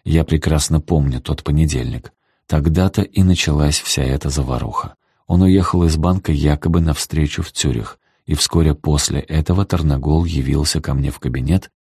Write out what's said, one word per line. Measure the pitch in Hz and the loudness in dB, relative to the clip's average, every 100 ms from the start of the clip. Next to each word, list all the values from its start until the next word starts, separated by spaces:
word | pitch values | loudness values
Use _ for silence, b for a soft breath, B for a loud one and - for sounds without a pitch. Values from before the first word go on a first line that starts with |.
Я | - 80 | 0 0
прекрасно | 78 80 78 78 - 80 | 2 0 2 0 2 0
помню | - 82 69 64 | 0 0 0 -2
тот | - 73 | -4 -6
понедельник. | - 73 78 67 60 60 - _ _ _ - | -2 0 2 0 -4 -8 -12 _ _ _ -4
Тогда-то | 78 76 80 95 - | 0 2 2 2 0
и | - - | -2 2
началась | 92 87 - 73 73 73 | 2 2 2 2 2 0
вся | - - | -4 -4
эта | 65 67 71 | -2 -2 -2
заваруха. | 69 64 62 60 - - - _ _ - | -4 -4 -4 -6 -8 -10 -14 _ _ -2
Он | 87 | 2
уехал | 92 95 90 92 85 | 6 4 4 2 2
из | 80 | 2
банка | 85 95 - | 0 0 0
якобы | 73 73 73 87 85 | 0 2 0 2 2
навстречу | 82 76 - 76 73 - | 2 -2 -4 -2 -2 -2
в | 85 | -8
Цюрих, | - 76 57 53 - _ _ - | -4 -4 -4 -6 -14 _ _ -6
и | 78 | -4
вскоре | - 85 80 73 | 0 2 2 0
после | 76 73 - 69 | 0 0 0 -4
этого | - 78 78 90 | -4 -4 0 0
Тарнагол | 101 87 78 67 67 78 85 | 0 0 0 0 2 0 0
явился | 73 67 71 76 78 | -2 -2 0 -2 -4
ко | - | -4
мне | 69 69 | -2 -2
в | - | -4
кабинет, | 67 64 65 92 - _ | -8 -6 0 -2 -2 _